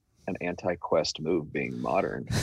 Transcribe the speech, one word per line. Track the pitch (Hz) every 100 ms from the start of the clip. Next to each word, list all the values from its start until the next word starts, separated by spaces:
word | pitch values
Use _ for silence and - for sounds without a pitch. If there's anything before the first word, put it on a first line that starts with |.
| _ _ -
an | 92
anti-Quest | 90 87 90 85 - 85 78 -
move | 78 76 76
being | - 64 62
modern, | 62 85 - - - -